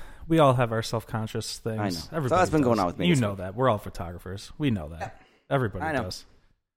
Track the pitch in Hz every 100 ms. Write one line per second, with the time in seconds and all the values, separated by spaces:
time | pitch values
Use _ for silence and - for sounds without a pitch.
0 | - - - 165 139 127 117 113 - 113
1 | - 113 110 113 - - 117 110 101 82
2 | - 160 131 170 180 156 127 113 90 -
3 | 175 147 104 98 92 104 131 104 95 -
4 | 87 87 90 95 - - 147 104 76 80
5 | 90 - - _ - 135 117 92 156 139
6 | 95 - - _ _ _ _